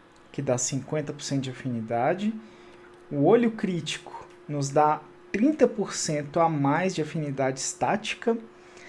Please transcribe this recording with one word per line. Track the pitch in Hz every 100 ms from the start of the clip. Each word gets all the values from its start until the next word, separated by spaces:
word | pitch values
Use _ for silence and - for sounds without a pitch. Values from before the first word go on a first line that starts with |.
| - - -
que | -
dá | 135 123
cinquenta | - 135 139 156 147
por | 147
cento | - 139
de | 131
afinidade. | 127 135 117 110 117 131 180 208 220 - - - - - - -
O | 143 147
Olho | 240 233
Crítico | 226 185 170 147 - - - - - -
nos | 147 139
dá | 147 151 151 - - -
trinta | 202 269 302 254
por | - 190
cento | - - 147 147 170
a | 165
mais | 151 139 156 185 175
de |
afinidade | 151 165 147 135 135 135
estática. | - - 127 208 - - - 226 - - - -